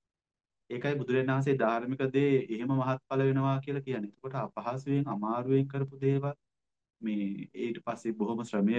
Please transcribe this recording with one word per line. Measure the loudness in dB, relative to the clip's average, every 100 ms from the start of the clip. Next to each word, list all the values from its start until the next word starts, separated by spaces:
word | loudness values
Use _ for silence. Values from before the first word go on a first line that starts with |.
| _ _ _ _ _ _ _
ඒකයි | -4 -2 -2
බුදුරජාණන් | 2 2 2
වහන්සේ | 2 2 2
ධාර්මික | 2 2 -2 -2 0
දේ | 2 4 4
එහෙම | 2 -2 0
මහත්ඵල | 2 2 -2 -2 0
වෙනවා | 2 4 2 0
කියලා | -2 -6
කියන්නේ. | -4 -4 -6
එතකොට | -8 -10 -6
අපහසුයෙන් | -6 -6 -6 -6 0 0 0
අමාරුවෙන් | -2 -2 -2 2 2 2
කරපු | -2 -6 -2
දේවල් | 2 2 0 -6 _ _ _ _ _ _
මේ | -4 -2 -2 -4 -8 -6
ඊට | -6 -6
පස්සේ | -8 -6 -6
බොහොම | -2 -2 -2
ශ්‍රමය | -2 0 2